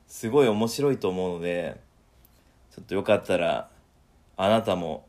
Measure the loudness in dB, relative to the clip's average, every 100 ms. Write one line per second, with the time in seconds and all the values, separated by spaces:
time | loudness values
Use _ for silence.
0 | _ -10 0 4 4 4 0 0 0 0
1 | -2 -2 -4 -4 -4 -4 -6 -10 -18 _
2 | _ _ _ _ _ _ _ -20 -8 -4
3 | 2 2 2 0 0 -2 -6 -16 _ _
4 | _ _ _ -2 2 2 2 -2 -4 -8